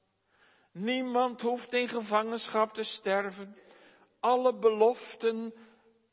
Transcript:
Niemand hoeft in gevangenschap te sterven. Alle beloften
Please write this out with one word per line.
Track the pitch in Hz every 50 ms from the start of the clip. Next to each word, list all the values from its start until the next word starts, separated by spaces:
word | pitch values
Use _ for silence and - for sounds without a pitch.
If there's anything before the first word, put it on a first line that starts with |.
| _ _ _ _ _ _ _ _ _ _ _ _ _ _
Niemand | _ 170 196 226 254 262 254 254 240 247 254 254 233 -
hoeft | 220 240 247 240 - - -
in | 247 247 240
gevangenschap | 233 233 214 202 208 214 220 226 233 226 - - - 220 220 220 -
te | 226 220
sterven. | - - - - 196 190 202 202 196 190 196 196 196 208 - - - - - - - _ _ _ _ _ _
Alle | - 226 247 254 254 254 240 208
beloften | 208 226 220 214 214 240 247 - - - - - 233 226 226 226 226 226 - - - - - _ _ _ _ _ _ _